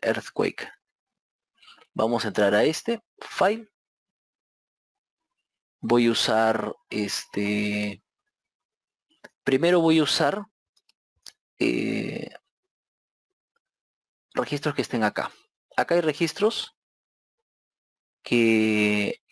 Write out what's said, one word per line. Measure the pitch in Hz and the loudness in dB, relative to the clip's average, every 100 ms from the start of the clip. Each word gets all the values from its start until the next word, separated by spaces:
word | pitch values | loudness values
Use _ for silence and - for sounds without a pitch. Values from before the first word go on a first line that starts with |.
earthquake. | 110 107 - - 92 - - - _ _ _ _ _ _ _ _ - - _ | -4 -4 -4 -4 -4 -4 -14 -16 _ _ _ _ _ _ _ _ -20 -20 _
Vamos | - 113 117 | -2 0 0
a | 110 | -2
entrar | 95 101 | 0 2
a | 104 | 4
este, | 135 160 - 226 _ - | 2 0 -4 -6 _ -20
file. | - - 190 226 214 _ _ _ _ _ _ _ _ _ _ _ _ _ _ _ _ _ _ _ _ _ | -8 0 0 0 -8 _ _ _ _ _ _ _ _ _ _ _ _ _ _ _ _ _ _ _ _ _
Voy | 110 120 117 | 0 4 4
a | |
usar | 113 - 110 113 110 107 - - | 2 2 2 2 2 -4 -10 -8
este, | 110 104 - - - 101 104 104 104 104 98 _ _ _ _ _ _ _ _ _ _ _ _ - _ | -6 -4 -6 -8 -4 -2 -2 -2 -2 -4 -8 _ _ _ _ _ _ _ _ _ _ _ _ -20 _
primero | - 131 170 180 | -2 2 4 4
voy | 165 160 | 4 4
a | |
usar, | 143 - 165 202 202 _ _ _ _ _ _ _ - - _ - | 2 2 0 -2 -8 _ _ _ _ _ _ _ -20 -20 _ -4
eh, | - - 55 55 - - - - _ _ _ _ _ _ _ _ _ _ _ _ _ _ _ _ _ _ _ | -2 0 -2 -4 -6 -8 -10 -16 _ _ _ _ _ _ _ _ _ _ _ _ _ _ _ _ _ _ _
registros | - 123 143 156 | -6 -4 -2 -2
que | 139 | -2
estén | 117 117 | -2 0
acá. | 107 - - - _ _ _ - | -2 -2 -6 -10 _ _ _ -4
Acá | 123 | 0
hay | 170 | 0
registros | 160 143 165 - 214 - - _ _ _ _ _ _ _ _ _ _ _ _ _ _ _ | 0 -2 -4 0 -2 -2 -8 _ _ _ _ _ _ _ _ _ _ _ _ _ _ _
que, | - 120 113 110 110 107 107 104 101 - _ | -2 2 4 4 4 2 2 0 -2 -6 _